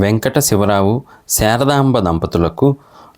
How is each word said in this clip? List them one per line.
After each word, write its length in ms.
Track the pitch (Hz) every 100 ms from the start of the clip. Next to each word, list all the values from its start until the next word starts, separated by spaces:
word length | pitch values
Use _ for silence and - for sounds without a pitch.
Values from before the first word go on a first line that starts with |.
వెంకట 380 | 98 110 - - -
శివరావు, 460 | 101 101 101 98 120 - - - -
శారదాంబ 640 | 110 117 139 143 135 123 90
దంపతులకు 600 | 82 85 85 82 - 139 139 - - -